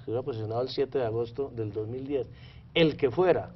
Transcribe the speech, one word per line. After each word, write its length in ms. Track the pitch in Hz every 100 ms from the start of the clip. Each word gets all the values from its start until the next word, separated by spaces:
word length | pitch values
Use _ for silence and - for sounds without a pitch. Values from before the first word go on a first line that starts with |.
que 80 | -
hubiera 120 | 117
posicionado 380 | 135 110 107 113
el 80 | 127
siete 300 | - 131 135
de 60 | 110
agosto 460 | 113 117 113 139
del 200 | 117 107
dos 140 | 107 110
mil 180 | 127 135
diez, 220 | 143 117 - - - -
el 220 | 170 160 131
que 120 | 131
fuera, 400 | 117 185 127 -